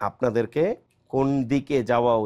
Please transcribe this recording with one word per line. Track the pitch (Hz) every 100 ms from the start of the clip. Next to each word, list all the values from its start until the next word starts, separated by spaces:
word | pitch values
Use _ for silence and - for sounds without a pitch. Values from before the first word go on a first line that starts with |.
| 101
আপনাদেরকে | - 127 113 113 147 175 247 _ _ _
কোন | 135 135 139 120
দিকে | 139 143 139 113
যাওয়া | 120 120 113